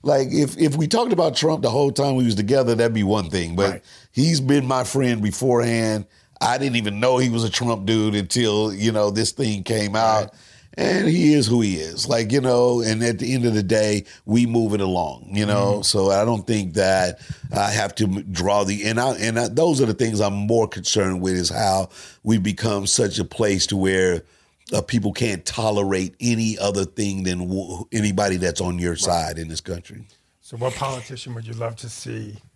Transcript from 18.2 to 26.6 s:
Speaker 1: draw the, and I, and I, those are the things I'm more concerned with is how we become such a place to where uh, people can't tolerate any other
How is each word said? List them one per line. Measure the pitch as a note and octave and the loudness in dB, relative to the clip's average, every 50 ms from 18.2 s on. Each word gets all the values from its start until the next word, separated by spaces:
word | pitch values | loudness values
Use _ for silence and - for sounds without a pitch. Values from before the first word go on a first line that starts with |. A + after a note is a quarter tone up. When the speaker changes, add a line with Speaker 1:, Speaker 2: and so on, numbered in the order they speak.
| - G2 | -6 -6
Speaker 1:
draw | F#2 D#2+ F2 G2 G2+ G#2 | -6 -2 0 2 2 2
the, | G2+ F#2+ G2+ G#2 G2+ | 2 0 -2 -2 -2
and | G#2+ A2+ A#2 | -2 0 2
I, | B2 C3+ B2 | 0 0 0
and | - G#2 A2+ A2+ A#2 | -2 -2 -2 0 0
I, | A#2+ G2+ | -2 0
those | G#2+ C3+ D#3+ F3 D#3 B2+ | 2 2 2 4 4 4
are | C3+ | 2
the | A2 G#2+ | 2 2
things | - B2 A2+ G#2+ G2+ | 0 0 0 2 0
I'm | G#2 G2+ G2 | 0 0 0
more | G2+ G2+ G#2 A#2 A2+ A2 G#2+ | -2 0 2 2 2 2 0
concerned | - G2 E2+ - - G#2+ G2 F#2+ F#2 F2+ | -2 -8 -4 -2 0 2 2 2 0 -2
with | F2+ F#2+ F#2 | -2 0 0
is | F2+ F2 - | 0 -2 -2
how | E2 - A2 G2 F#2+ F#2+ F#2+ - - - - - - _ | -2 0 0 2 2 0 0 -4 -8 -20 -20 -20 -20 _
we | _ G#2+ A2+ G#2+ | _ 2 2 2
become | F#2 G#2 G2+ - - A#2 G#2 G2+ G2 | 2 0 -2 -2 -2 -2 -2 0 -2
such | G2+ - - A#2+ G2 - G#2+ | 0 0 0 0 0 0 -4
a | F#2 | -6
place | - - - A#2 G#2 G2 F#2 - - | -6 -2 -2 0 2 2 0 0 -2
to | G#2 | 0
where | G2 F#2+ F#2+ F#2+ F#2+ F#2 F2+ F2 E2 - _ _ _ _ _ _ _ _ - | 0 2 2 2 4 2 2 2 0 -4 _ _ _ _ _ _ _ _ -4
uh, | B2+ G#2+ | -4 -4
people | - - - A#2 G2 G#2 | -2 0 -2 0 0 -2
can't | F#2 - A#2+ A2+ G2+ E2+ - | -2 -2 -2 -2 -2 -4 -6
tolerate | - - - A2 A2 G#2+ G#2 G2+ G2 G2 F#2 F#2 F#2 - _ | -8 -6 -2 -2 0 0 0 0 0 0 -2 -2 -4 -8 _
any | - A#2+ A#2 A2+ A2+ A2 A2 | -2 -2 0 0 0 -2 -2
other | F#2+ | -2